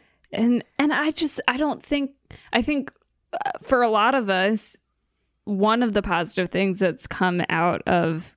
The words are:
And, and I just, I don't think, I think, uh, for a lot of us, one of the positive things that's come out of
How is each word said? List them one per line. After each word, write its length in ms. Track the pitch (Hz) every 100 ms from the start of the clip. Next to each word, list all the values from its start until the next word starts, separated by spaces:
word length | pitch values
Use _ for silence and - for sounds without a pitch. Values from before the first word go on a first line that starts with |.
| _ _ _
And, 320 | - 233 240 - -
and 160 | 294
I 180 | 302 302
just, 300 | 302 302 - -
I 100 | 247
don't 260 | 302 -
think, 280 | - 285 277 - - - -
I 80 | 233
think, 300 | 240 294 269 - _ _ _
uh, 180 | - - -
for 180 | - 262
a 80 | 240
lot 260 | 214 220 269
of 140 | 208
us, 480 | 185 190 220 - - _ _ _ _ _ _ -
one 360 | 196 208 233
of 120 | 240
the 100 | 208
positive 480 | 196 175 170 - 185
things 260 | 180 196 185
that's 300 | 185 - -
come 340 | - 185 180 -
out 320 | 165 170 101 -
of 480 | 180 165 165 -